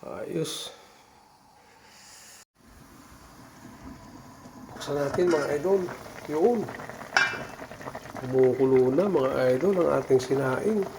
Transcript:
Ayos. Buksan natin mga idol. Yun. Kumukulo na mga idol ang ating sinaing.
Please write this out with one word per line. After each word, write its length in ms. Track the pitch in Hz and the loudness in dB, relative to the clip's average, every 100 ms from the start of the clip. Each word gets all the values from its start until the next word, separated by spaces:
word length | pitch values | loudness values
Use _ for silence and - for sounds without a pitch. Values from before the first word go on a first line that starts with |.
| - | -12
Ayos. 640 | - - 170 160 - - - - - - - - _ _ - - - - - - - - - - _ - - - - - - - - - - - - - - - - - - - - - | -10 -6 -4 -4 -6 -10 -14 -20 -20 -20 -20 -20 _ _ -20 -20 -20 -20 -20 -20 -20 -20 -20 -20 _ -20 -20 -20 -20 -20 -20 -20 -20 -20 -20 -20 -18 -18 -18 -18 -20 -20 -20 -20 -18 -16
Buksan 240 | - - 143 | -12 -6 -2
natin 320 | 143 139 180 | -2 2 4
mga 180 | 160 139 147 | 4 2 0
idol. 240 | 165 196 180 - - - - | 2 2 0 -8 -14 -14 -4
Yun. 320 | 151 196 240 165 - - - - - - - - - - - - - - - 127 | 2 4 4 -2 -8 -12 -14 -2 0 0 -2 -10 -14 -16 -14 -12 -12 -12 -10 -2
Kumukulo 640 | 131 127 123 131 131 127 | 4 4 6 4 6 4
na 160 | 139 202 | 4 2
mga 480 | 170 131 139 127 | 2 2 2 2
idol 320 | 127 175 190 156 | 2 2 2 2
ang 160 | 139 | 2
ating 160 | 139 131 | 4 2
sinaing. 640 | 131 135 135 131 202 214 190 | 4 0 0 0 0 0 -2